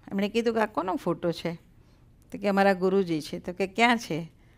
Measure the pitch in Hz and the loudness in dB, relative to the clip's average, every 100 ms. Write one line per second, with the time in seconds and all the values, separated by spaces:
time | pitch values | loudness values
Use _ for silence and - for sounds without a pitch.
0 | - 196 202 226 233 226 214 - 359 330 | -6 -2 0 0 0 0 0 -2 -2 -2
1 | 180 165 175 165 170 170 - - - - | -2 0 -2 -2 -6 -8 -14 -20 -20 -20
2 | - - - - 202 196 196 185 185 196 | -20 -20 -16 -4 0 4 4 4 2 2
3 | 175 156 147 175 - 175 190 190 233 233 | 0 -2 -4 -10 -8 -4 -4 2 2 2
4 | - 160 165 - - | -2 -6 -6 -14 -20